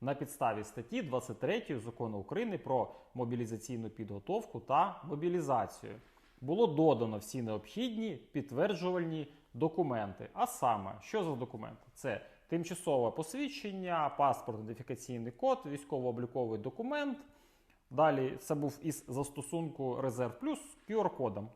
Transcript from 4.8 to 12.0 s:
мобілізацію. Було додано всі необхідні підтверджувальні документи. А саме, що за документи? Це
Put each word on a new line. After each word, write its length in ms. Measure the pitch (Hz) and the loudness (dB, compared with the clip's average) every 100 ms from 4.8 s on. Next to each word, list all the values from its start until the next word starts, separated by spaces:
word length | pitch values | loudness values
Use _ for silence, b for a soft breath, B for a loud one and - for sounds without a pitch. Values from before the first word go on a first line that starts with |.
| 190 - 143 | 4 0 -6
мобілізацію. 840 | 147 170 175 147 123 98 - 110 110 - b b b | -2 0 2 4 2 2 -4 -14 -14 -16 b b b
Було 240 | 127 185 226 | 0 4 6
додано 500 | 147 160 123 113 107 | 8 8 6 4 -2
всі 240 | - 131 | -4 -4
необхідні 760 | 113 107 - - 254 220 220 135 | -2 -2 -4 -4 -2 -2 -4 -4
підтверджувальні 1120 | - 147 139 123 196 185 180 180 165 160 143 B B | -6 -4 -2 2 2 2 0 0 0 -2 -6 B B
документи. 760 | 120 156 160 156 120 101 - 110 | 0 0 2 2 2 0 -6 -8
А 140 | - 240 | 0 0
саме, 440 | - 131 107 95 104 | 4 4 4 0 -8
що 220 | - 214 | -4 0
за 120 | 170 135 | 0 -2
документи? 520 | 123 113 110 113 - | -4 -8 -12 -14 -20
Це 280 | - | -8